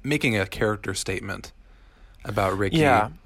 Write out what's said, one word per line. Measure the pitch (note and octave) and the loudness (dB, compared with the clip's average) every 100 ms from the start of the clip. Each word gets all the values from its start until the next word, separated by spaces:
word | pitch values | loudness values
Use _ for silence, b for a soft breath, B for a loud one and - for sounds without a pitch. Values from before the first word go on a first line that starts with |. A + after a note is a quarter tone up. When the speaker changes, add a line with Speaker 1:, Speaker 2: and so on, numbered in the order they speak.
Speaker 1:
making | C#3 D3 B2 G#2+ | -2 0 2 0
a | F#2+ | -2
character | - G#2+ G#2 - | 0 0 0 -4
statement | F#2+ - F#2+ G2+ G2 - - b b b b b b | -6 -6 -6 -8 -10 -12 -20 b b b b b b
about | - G#2 F#2+ G2 | -6 0 0 0
Ricky | G2+ D#3+ | 2 4
Speaker 2:
Yeah. | C#3+ A2+ G#2+ - | 6 4 2 -6